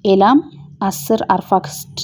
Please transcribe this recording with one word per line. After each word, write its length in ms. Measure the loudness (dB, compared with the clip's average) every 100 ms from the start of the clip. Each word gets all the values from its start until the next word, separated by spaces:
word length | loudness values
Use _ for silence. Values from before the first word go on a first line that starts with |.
| 0
ኤላም፣ 340 | 4 6 4 0 -14 -20 -8
አስር፣ 380 | -6 -6 -4 -4 -2
አርፋክስድ፣ 680 | -8 -2 -2 -2 -14 -16 -14